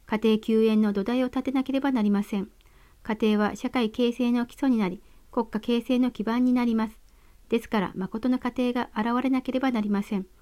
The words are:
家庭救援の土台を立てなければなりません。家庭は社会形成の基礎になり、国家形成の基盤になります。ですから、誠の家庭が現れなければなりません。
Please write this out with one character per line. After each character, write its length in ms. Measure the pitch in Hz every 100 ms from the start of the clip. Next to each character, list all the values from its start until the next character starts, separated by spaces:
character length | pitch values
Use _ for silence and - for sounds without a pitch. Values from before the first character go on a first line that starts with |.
| -
家 140 | 214
庭 160 | 226 220
救 260 | 220 220
援 160 | 220 214
の 120 | 214
土 120 | 202
台 200 | 196 247
を 20 | 254
立 160 | 262
て 80 | 254
な 120 | 269
け 80 | 262
れ 80 | 269
ば 120 | 269
な 80 | 254
り 100 | 208
ま 120 | 202
せ 160 | 202 202
ん。 100 | - - - - - -
家 140 | - 220 220
庭 140 | 208 208
は 80 | -
社 140 | 254
会 200 | 262 220
形 220 | 220 240
成 200 | 240 240
の 140 | 240 240
基 60 |
礎 180 | - 277
に 80 | 233
な 100 | 208
り、 140 | 185 - - -
国 160 | - 233
家 120 | 214
形 200 | 233 233
成 180 | 233 247
の 120 | 254
基 140 | -
盤 200 | 220 233
に 80 | 254
な 120 | 247
り 100 | 240
ま 140 | 226 214
す。 100 | - - - - - -
で 120 | 226
す 80 | -
か 120 | 220
ら、 120 | 180
誠 340 | - 185 220 254
の 100 | 254
家 340 | 247 240 247
庭 0 |
が 180 | 247 - -
現 260 | 220 240
れ 80 | 262
な 120 | 262
け 100 | 254
れ 80 | 254
ば 100 | 262
な 100 | 240
り 100 | 214
ま 120 | 202
せ 140 | 202 202
ん。 100 | 190 -